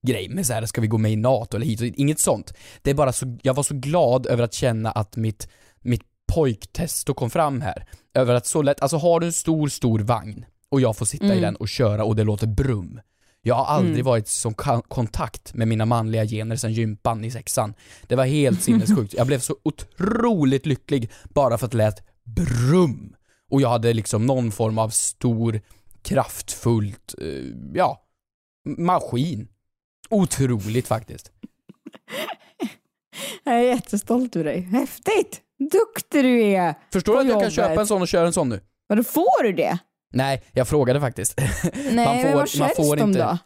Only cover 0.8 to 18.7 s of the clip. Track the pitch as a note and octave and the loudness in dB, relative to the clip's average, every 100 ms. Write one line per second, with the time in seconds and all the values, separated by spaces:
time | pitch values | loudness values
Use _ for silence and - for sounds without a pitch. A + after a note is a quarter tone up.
0.8 | A2+ A2 G#2+ G#2+ A#2+ B2+ A#2 G#2+ B2 A2 | 0 2 0 2 2 2 0 -4 -4 -4
1.8 | A#2+ - C#3 D#3 - A2+ - - - - | -4 0 0 2 0 0 -4 -18 -20 -6
2.8 | - C#3 C#3 A#2 C3 A#2 C3 C3 C#3 C#3+ | -2 2 2 0 -6 -4 -2 0 -2 -4
3.8 | C3+ F3 C#3 B2+ B2 A#2 A#2 - C3 A2+ | -2 2 4 2 2 0 0 0 0 0
4.8 | A2 - G#2 - A2 G#2 - _ _ _ | -2 -2 -4 -2 -4 -4 -14 _ _ _
5.8 | - A#2+ - _ - F3 C#3 G#2+ - - | -2 -2 -4 _ -2 2 2 0 -8 -6
6.8 | E3+ - - C3+ B2 E3+ D3+ C3+ G2+ - | -4 -4 -4 -4 -2 0 0 0 -6 -8
7.8 | - - _ - B2 B2 - D#3+ C#3+ C#3+ | -14 -20 _ 0 2 2 2 0 2 2
8.8 | C3+ D#3+ E3+ E3+ E3+ E3 - D#3+ D3 - | 0 2 2 2 2 -2 0 0 0 0
9.8 | B2+ A2 G#2+ A#2 E2 - - _ _ C#3 | 0 2 0 -2 -4 -16 -18 _ _ 2
10.8 | B2 G#2+ A2 - G3+ F#3+ E3+ - G#2+ - | 2 0 -6 -2 0 2 0 -2 -6 0
11.8 | A2+ G#2 A2 G#2+ A2 G#2 A2 G2+ C3 G#2+ | 0 2 0 2 0 0 -2 0 0 -2
12.8 | F2 A#2 _ _ _ _ A2+ A#2+ C3 D3+ | -6 -14 _ _ _ _ -2 2 2 2
13.8 | F3+ D3 B2+ A#2 G#2+ - A#2 G#2+ C#3+ A#2+ | 2 2 2 2 0 -4 -4 -4 0 0
14.8 | - - A2+ - C3+ - - - A2+ A2 | 0 -4 -2 -2 -4 -8 -12 -2 0 2
15.8 | A2 A#2 A2 A2+ G#2+ A2 A2 A2+ A2+ A2 | 2 0 0 -2 -2 -4 -6 -4 -4 -2
16.8 | A2+ G#2 B2 A2+ A2+ B2 - - G#2+ - | -2 -2 -4 -4 -6 -8 -6 -4 -4 -6
17.8 | - - - B2 C3 D3 C#3 F3+ G3+ | -20 -20 -2 0 2 4 2 2 4